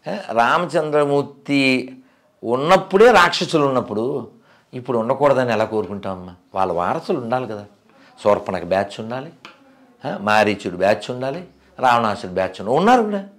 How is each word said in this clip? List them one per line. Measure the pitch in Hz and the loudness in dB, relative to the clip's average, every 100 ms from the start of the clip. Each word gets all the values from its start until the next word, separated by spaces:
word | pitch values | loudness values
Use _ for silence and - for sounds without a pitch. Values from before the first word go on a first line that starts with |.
| 156 | -10
ఏ, | 202 - | -10 -2
రామచంద్రమూర్తి | 113 120 156 175 160 151 147 143 143 139 - - 143 135 127 - - _ _ _ _ | 2 4 2 2 -2 0 0 2 0 -2 -12 -2 2 4 2 -2 -14 _ _ _ _
ఉన్నప్పుడే | 113 123 151 190 - 196 240 | -4 -2 4 2 4 6 6
రాక్షసులు | 208 175 - 180 160 143 | 6 4 0 -2 0 2
ఉన్నప్పుడు | 127 104 107 123 131 113 _ _ _ _ | 0 -2 -4 -4 -6 -10 _ _ _ _
ఇప్పుడు | 127 123 117 | -14 -4 -2
ఉండకూడదని | 113 135 143 127 120 | 0 2 4 4 2
ఎలా | 110 | 0
కోరుకుంటామమ్మా? | 110 110 95 101 95 92 90 90 _ | 0 -2 -4 -6 -8 -10 -12 -20 _
వాళ్ళ | 98 92 | -2 0
వారసులు | 85 90 147 160 165 | 0 -2 -4 -4 -6
ఉండాలి | 117 127 120 | -2 -4 -4
కదా. | 107 104 _ _ _ - - | -12 -14 _ _ _ -20 -2
శూర్పణఖ | 107 104 - 92 | 0 0 0 -6
బ్యాచ్ | 85 95 101 - | -2 -2 -2 -8
ఉండాలి, | 110 127 156 - - - _ _ _ _ 135 | -10 -10 -12 -20 -20 -20 _ _ _ _ -10
ఆ, | - | -4
మారీచుడు | 101 107 107 101 101 87 | 2 4 4 0 -6 0
బ్యాచ్ | 95 110 - | 0 0 -4
ఉండాలి, | 123 131 156 175 _ _ - | -8 -8 -10 -14 _ _ -2
రావణాసుడు | 127 117 110 101 92 | 2 2 0 -4 -4
బ్యాచ్ | 90 92 - | -4 -4 -6
ఉండాలి. | 98 139 | -2 2
ఉన్నారు | 202 247 | 4 4
కూడా. | 214 202 196 | 2 -6 -10